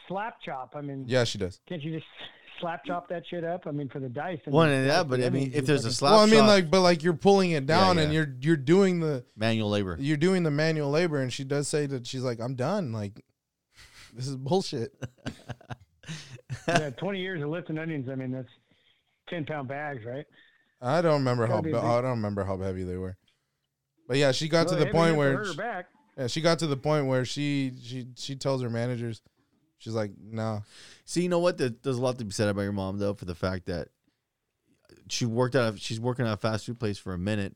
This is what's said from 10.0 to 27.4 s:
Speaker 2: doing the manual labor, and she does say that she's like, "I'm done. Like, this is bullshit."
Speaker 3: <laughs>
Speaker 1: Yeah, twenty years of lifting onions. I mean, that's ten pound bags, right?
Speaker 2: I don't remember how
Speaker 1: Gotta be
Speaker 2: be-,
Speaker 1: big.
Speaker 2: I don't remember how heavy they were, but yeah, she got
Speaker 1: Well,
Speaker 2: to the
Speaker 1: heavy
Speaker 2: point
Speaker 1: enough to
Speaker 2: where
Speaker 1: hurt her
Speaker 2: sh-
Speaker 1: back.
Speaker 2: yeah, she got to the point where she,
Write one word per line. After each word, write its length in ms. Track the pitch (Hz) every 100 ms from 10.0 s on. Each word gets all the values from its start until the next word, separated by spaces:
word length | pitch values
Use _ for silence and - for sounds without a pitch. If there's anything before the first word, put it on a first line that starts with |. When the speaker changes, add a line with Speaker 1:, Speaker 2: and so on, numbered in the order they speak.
| 139 151
Speaker 2:
doing 240 | 175 190
the 80 | 165
manual 400 | 143 160 156 143
labor, 300 | 147 180 147
and 100 | 127
she 120 | 120
does 220 | 135 143 143
say 180 | 151 143
that 200 | 139 120
she's 160 | 131
like, 180 | 127 117
"I'm 140 | 117
done. 380 | 131 127 208 151
Like, 320 | 110 101 101 - _ _ _ _ _ - - -
this 140 | - 131
is 80 | 135
bullshit." 560 | 131 185 - 135 113 -
Speaker 3:
<laughs> 60 | 127 _ - - - 120 - 127 _ _ - 156 - 127 - 131 -
Speaker 1:
Yeah, 220 | 170 151
twenty 300 | 123 180 196
years 220 | 185 185
of 60 | 143
lifting 300 | 170 165 156
onions. 300 | 165 151 123
I 40 |
mean, 160 | 131 131
that's 180 | 131 123 _ _ _ _ _ _ _ -
ten 160 | 175
pound 240 | 135 151 127
bags, 360 | 139 151 135
right? 200 | 110 131 156 _ _ _ _ _
Speaker 2:
I 200 | 123 156
don't 120 | 170 147
remember 260 | 131 123 113
how 80 |
Speaker 1:
Gotta 80 | 110
be 60 | -
Speaker 2:
be-, 40 | 117
Speaker 1:
big. 60 |
Speaker 2:
I 160 | 110 120
don't 100 | 127
remember 340 | 120 104 101
how 140 | 95 92
heavy 260 | 95 92
they 120 | 92 90
were, 200 | 92 95 _ _ _ _ _ _ _ _ -
but 100 | 135
yeah, 160 | 143
she 160 | 127 160
got 180 | 165 170
Speaker 1:
Well, 80 |
Speaker 2:
to 60 | 160
the 60 | 151
Speaker 1:
heavy 60 | 160
Speaker 2:
point 120 | 165
Speaker 1:
enough 60 |
to 40 | 156
Speaker 2:
where 180 | 139 175
Speaker 1:
hurt 80 | 202
her 60 |
Speaker 2:
sh- 40 | 156
Speaker 1:
back. 300 | 226 196 - _ _ -
Speaker 2:
yeah, 80 | 123
she 140 | 165
got 180 | 165 -
to 60 | 160
the 100 | 139
point 300 | 151 151 135
where 180 | 131
she, 480 | 123 -